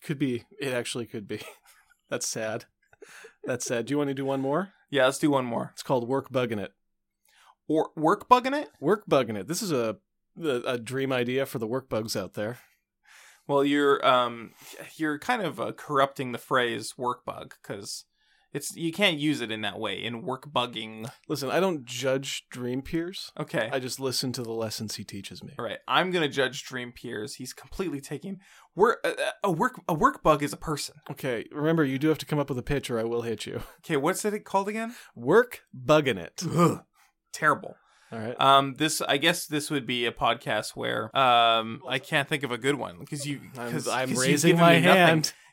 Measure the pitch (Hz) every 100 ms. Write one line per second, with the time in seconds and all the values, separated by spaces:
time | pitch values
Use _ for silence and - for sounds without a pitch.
0 | - 139 143 117 - - 139 127 120 127
1 | 113 117 98 104 - - _ _ _ _
2 | _ 120 - 120 110 117 - _ _ _
3 | - - - _ - 123 - 120 117 143
4 | 143 135 135 135 135 151 190 _ _ 139
5 | 131 139 156 135 123 117 - - - 131
6 | 117 135 - 127 123 107 98 - _ _
7 | _ _ _ _ _ _ - 156 - -
8 | 151 202 - 247 254 285 - _ 139 208
9 | - 151 117 107 95 170 208 139 113 107
10 | _ _ _ - 160 123 - 123 110 127
11 | 135 127 123 127 135 123 110 131 - 113
12 | 110 110 92 - 104 127 _ _ _ _
13 | _ - - _ - 143 143 143 143 139
14 | 131 127 120 117 107 - - - - -
15 | 156 147 - 247 175 110 117 113 - 143
16 | 135 - 127 117 - 131 120 110 107 -
17 | 123 120 - - 78 - - 104 101 -
18 | - _ _ _ _ 143 - - 165 165
19 | 202 151 151 131 113 110 107 95 110 95
20 | 101 117 147 127 147 135 123 120 110 110
21 | 113 - - 147 131 143 190 160 123 123
22 | 131 135 139 - - 123 123 127 135 165
23 | 170 196 - - - 156 113 135 127 113
24 | 131 120 131 120 113 113 110 - 107 -
25 | 101 104 - 90 - - 117 98 - 135
26 | 180 180 147 127 127 123 - 127 123 -
27 | 120 113 107 - 127 - - - 185 143
28 | - 143 - 196 - - _ - 214 -
29 | - - 139 - 202 160 170 - - 160
30 | 247 285 165 151 143 - - 147 - -
31 | - 147 135 113 - 147 151 165 139 135
32 | 156 151 - 151 139 127 120 143 - 117
33 | 113 117 117 107 - 107 - - - 151
34 | 147 190 214 208 - 196 202 220 226 240
35 | - - 123 202 247 - _ 135 123 151
36 | 135 101 82 - 165 135 170 98 - _
37 | _ _ _ - 156 131 - - _ _
38 | _ 113 117 123 135 139 139 127 156 -
39 | - 143 160 170 - 147 147 147 113 123
40 | 117 - 127 117 - 107 - - 120 120
41 | 110 - 131 120 117 113 113 113 - 131
42 | - 156 139 156 131 120 131 143 101 87
43 | - 147 139 135 - 117 120 120 117 117
44 | 131 127 131 147 165 165 170 170 165 185
45 | 175 160 151 - -